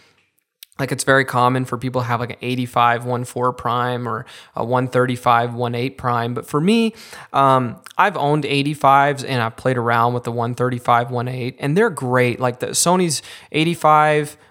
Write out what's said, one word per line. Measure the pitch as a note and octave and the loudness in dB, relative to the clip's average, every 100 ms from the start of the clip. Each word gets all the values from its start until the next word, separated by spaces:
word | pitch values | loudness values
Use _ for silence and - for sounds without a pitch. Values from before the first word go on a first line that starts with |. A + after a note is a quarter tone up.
| _ _ _ _ _ _ - - | _ _ _ _ _ _ -14 -8
Like, | C#3 | -6
it's | C3 | -2
very | - C3+ C3 | 2 2 2
common | B2 B2 B2+ B2+ | 2 2 2 -2
for | A#2+ | -6
people | B2+ B2+ | -6 -4
to | A#2+ | -4
have, | A#2 | -4
like, | A2 | -6
an | - | -8
eighty-five | B2 B2+ B2 B2 A#2+ A#2 B2 | -6 -4 -2 2 2 2 -2
one | A#2+ | -6
four | A#2+ B2 B2+ | -6 -2 -2
prime | B2 A#2 A#2+ A#2+ A#2+ A#2+ | -2 -2 -2 -2 -4 -6
or | A2 - - - - | -8 -10 -20 -10 -6
a | A#2 | 0
one | B2+ B2+ | 0 0
thirty-five | B2+ B2+ A#2+ C3 A#2 A#2+ | 0 0 0 2 2 2
one | A#2+ A#2+ A#2+ | -4 -4 -4
eight | C3+ C#3 | -6 -4
prime. | B2+ A#2+ A#2 | -4 -2 -2
But | A#2+ - | -6 -4
for | D3 | 0
me, | F3 A#3 A3+ - - - - | 2 2 2 -4 -16 -20 -4
um, | C#3 C#3 C3 A#2+ F#2+ - - | 2 4 4 0 -6 -6 -2
I've | G3 D3 | 0 0
owned | C#3+ D3+ - | 0 0 0
eighty-fives | C#3+ C#3+ D3 C#3 C#3 C#3+ C3+ | 0 -2 2 4 6 4 0
and | B2+ B2+ | -4 -2
I've | A2+ - | -2 -2
played | C3 B2 | -2 0
around | A#2 A#2 A#2+ B2 | 0 2 2 0
with | |
the | A#2+ | -4
one | A#2 A#2 A#2+ | -4 -4 -2
thirty-five | B2 B2 - A#2+ B2 | -4 -2 0 0 0
one | A#2+ B2 | -4 -6
eight, | B2+ B2 - | -6 -8 -6
and | C#3+ E3+ | -2 0
they're | A3+ | 0
great. | D3+ B2+ B2+ B2 - | -2 0 2 2 0
Like, | B2+ A#2+ | -4 -4
the | - | -6
Sony's | - E3+ F#3 F3 C3 - - - | -2 2 2 0 -4 -10 -20 -6
eighty-five | D3+ D#3+ E3 D#3 D3+ D3+ D3+ D3 - _ | 0 0 2 4 6 4 2 -2 -10 _